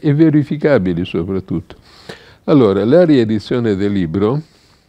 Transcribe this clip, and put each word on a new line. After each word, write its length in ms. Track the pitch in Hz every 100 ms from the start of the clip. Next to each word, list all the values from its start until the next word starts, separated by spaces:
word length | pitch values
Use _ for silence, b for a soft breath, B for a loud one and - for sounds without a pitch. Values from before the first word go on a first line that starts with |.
e 120 | 151
verificabili 920 | 143 160 151 131 147 151 131 92 85
soprattutto. 720 | 90 98 87 95 - 107 - - B B B B B B -
Allora, 380 | 147 110 95
la 200 | 110 165
riedizione 720 | 175 139 110 107 - 123 117 95
del 160 | 101
libro, 500 | 98 82 92 104 147 b b b b